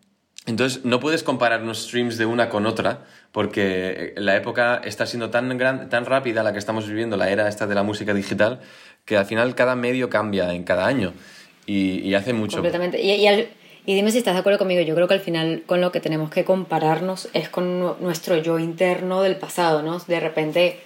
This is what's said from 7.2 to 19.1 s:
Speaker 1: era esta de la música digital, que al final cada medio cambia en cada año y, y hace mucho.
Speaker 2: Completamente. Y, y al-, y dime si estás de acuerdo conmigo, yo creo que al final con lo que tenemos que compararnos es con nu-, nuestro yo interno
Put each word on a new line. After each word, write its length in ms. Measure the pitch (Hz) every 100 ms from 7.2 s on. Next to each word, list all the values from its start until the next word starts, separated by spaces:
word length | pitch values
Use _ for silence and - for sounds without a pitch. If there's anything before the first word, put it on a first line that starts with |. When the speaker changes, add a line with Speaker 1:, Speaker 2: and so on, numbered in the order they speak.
| 95
Speaker 1:
era 160 | 101 104
esta 180 | 104 104
de 80 |
la 80 | 101
música 320 | 101 104 107
digital, 460 | 101 98 101 104 131 - - - -
que 120 | - 107
al 80 | 98
final 280 | 113 123
cada 220 | 120 123 123
medio 320 | 120 127 123
cambia 440 | 104 107 98 90
en 100 | 87
cada 220 | 90 90 98
año 260 | 135 92 82 - - - _ -
y, 320 | 101 95 92
y 140 | 98
hace 180 | 98 104
mucho. 240 | 117 104 -
Speaker 2:
Completamente. 440 | 170 170 180 -
Y, 100 | 196
y 140 | 202 208
al-, 220 | 202 233 - - -
y 100 | - 196
dime 160 | 214
si 60 | 233
estás 160 | 233
de 60 | 180
acuerdo 180 | 196 202
conmigo, 200 | 190 180
yo 120 | 156
creo 140 | 156 180
que 60 |
al 60 | 196
final 420 | 190 165 160 165 -
con 140 | 180
lo 100 | 180
que 80 | 175
tenemos 300 | - 156 156
que 140 | 185
compararnos 840 | 170 190 175 156 160 160 185 185 -
es 160 | - 151
con 320 | - 180 180
nu-, 160 | 175 -
nuestro 360 | 180 165 - 165
yo 220 | 160 165
interno 640 | 165 165 180 180 185